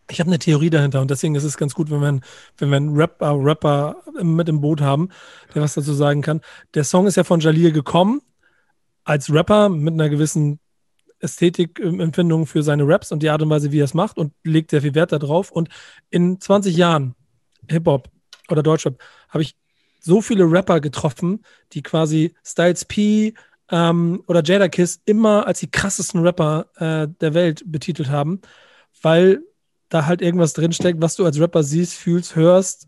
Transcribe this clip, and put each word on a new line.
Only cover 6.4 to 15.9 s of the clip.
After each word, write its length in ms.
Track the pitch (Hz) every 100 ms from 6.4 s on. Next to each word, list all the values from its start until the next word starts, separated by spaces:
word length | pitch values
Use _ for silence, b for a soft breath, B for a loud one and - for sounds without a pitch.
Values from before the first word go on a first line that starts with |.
| B B B
Der 100 | 156
Song 240 | 139 180 202
ist 80 | 185
ja 80 |
von 160 | 165 170
Jalil 320 | 156 156 170
gekommen, 480 | 151 - 170 196 285 - _ _ _ _ _ _ _
als 300 | - 151 147
Rapper 360 | 147 180 208 208
mit 260 | 160 156
einer 140 | 160 151
gewissen 520 | 147 156 160 147 147 _ _ _ _ _ _
Ästhetik, 640 | 156 - 175 175 165 -
ähm, 180 | 190 185
Empfindung 480 | 165 160 170 160 160
für 160 | 160
seine 240 | 147 147 143
Raps 240 | - -
und 140 | 156
die 60 | 156
Art 120 | 151
und 80 | 156
Weise, 220 | 151 147
wie 80 | 147
er 60 | 143
es 80 |
macht 240 | 160 208 -
und 140 | 151 -
legt 260 | 160 160 156
sehr 120 | 147
viel 120 | 143
Wert 160 | 147 180
darauf. 400 | 151 143 165 202
Und 180 | 170 165 B B